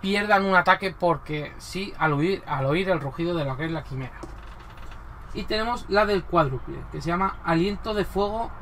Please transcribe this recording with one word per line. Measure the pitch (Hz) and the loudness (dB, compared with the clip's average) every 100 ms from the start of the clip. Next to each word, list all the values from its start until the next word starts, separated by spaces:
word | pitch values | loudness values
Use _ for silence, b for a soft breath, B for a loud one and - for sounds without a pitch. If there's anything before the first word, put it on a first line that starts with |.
pierdan | 196 202 208 202 | 2 0 4 4
un | 196 185 | 6 6
ataque, | 175 190 190 165 | 8 4 4 0
porque | 175 156 - 151 143 - | 2 2 0 -6 -6 -10
sí, | - 185 196 - | -8 -6 -6 0
al | 156 | 2
huir, | 143 165 196 - | 4 2 2 -2
al | 143 135 | -2 2
oír | 156 190 | 2 2
el | 175 | 2
rugido | 135 131 170 175 | 0 -4 -2 0
de | 139 | -2
lo | 131 | -2
que | 160 | -4
es | |
la | 160 | -4
quimera. | - 131 127 - - - - - - - - - - - - - | -6 -8 -8 -10 -12 -12 -14 -14 -16 -14 -12 -12 -14 -14 -10 -6
Y | |
tenemos | 196 214 226 240 - | -2 -2 0 -2 0
la | 196 208 | 2 4
del | 202 | 2
cuádruple, | - 175 147 127 - 135 - | 2 2 2 0 -6 -10 -8
que | 151 | -8
se | 147 | -2
llama | 170 190 - - | 0 0 -2 0
aliento | 165 185 202 226 | 2 2 0 -4
de | 208 185 | -2 0
fuego | 190 202 214 233 - | 0 0 -2 -6 -8